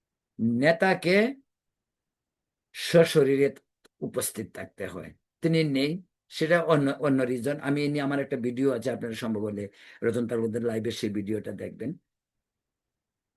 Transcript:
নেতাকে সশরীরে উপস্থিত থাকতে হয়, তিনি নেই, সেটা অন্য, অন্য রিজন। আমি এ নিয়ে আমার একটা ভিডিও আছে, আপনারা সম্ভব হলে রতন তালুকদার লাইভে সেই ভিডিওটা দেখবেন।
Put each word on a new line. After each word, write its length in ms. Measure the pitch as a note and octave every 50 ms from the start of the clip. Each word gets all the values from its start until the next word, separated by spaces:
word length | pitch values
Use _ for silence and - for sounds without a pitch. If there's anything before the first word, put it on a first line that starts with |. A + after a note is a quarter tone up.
| _ _ _ _ _ _ _ -
নেতাকে 960 | A2 A#2 A#2+ A#2 C3+ D#3 E3 - F#3+ F#3+ F#3 F3+ - E3 F#3 G3+ G#3+ B3+ C#4 - _ _ _ _ _ _ _ _ _ _ _ _ _ _ _ _ _ _ _ _ _ _ _ _ _ _ -
সশরীরে 800 | - - - - E3+ E3 E3 - D#3+ C#3 C3 C#3 C3+ C#3 C#3 C3+ - _ _ _ _ _ _ _ -
উপস্থিত 560 | - A#2 A2+ B2 - - - - A2 E2+ -
থাকতে 300 | F#2 F#2+ - _ - G2
হয়, 280 | F2 F2 F2+ D#2 D#2+ - _ _ _ _ _
তিনি 220 | - E3 D#3+ D#3+ D#3+
নেই, 400 | D3+ C#3 C3 C3+ D3 E3+ G3 - _ _ _ _ -
সেটা 320 | - - D#3 D3+ E3+ E3+
অন্য, 300 | E3 D#3 E3 D3 C#3 C#3 C#3 -
অন্য 240 | - D3 C3+ C3 C3
রিজন। 360 | B2 B2+ B2 A2+ C3+ D3 D3
আমি 240 | - C3+ C#3+ D3 D3
এ 40 | C#3+
নিয়ে 140 | D3 D3
আমার 180 | C#3 C#3 C#3+ C#3
একটা 180 | C#3 C#3 C#3+ B2+
ভিডিও 340 | A2+ B2 A#2+ A#2+ C3+ C#3
আছে, 200 | B2+ A#2 A2 C3
আপনারা 220 | A#2 G#2+ A2+ A#2 A2+
সম্ভব 280 | G#2+ - A2+ A2 G2+
হলে 280 | G#2+ G#2+ G#2 G2 G2+ G2 - - - - - - -
রতন 240 | A#2 G#2+ B2 A#2+ G#2+
তালুকদার 360 | B2 A#2 A2+ A2+ G#2+ A#2 A2+
লাইভে 280 | A#2 A2+ A2 G#2+ A#2
সেই 180 | G#2+ - - G#2+
ভিডিওটা 420 | G2 G#2 F#2+ F#2+ G#2+ G#2 - A2
দেখবেন। 420 | G#2 F2+ G2 F#2+ E2+ E2 A2 B2+ E3 - _ _ _ _ _ _ _ _ _ _ _ _ _ _ _ _ _ _ _ _ _ _ _ _ _ _ _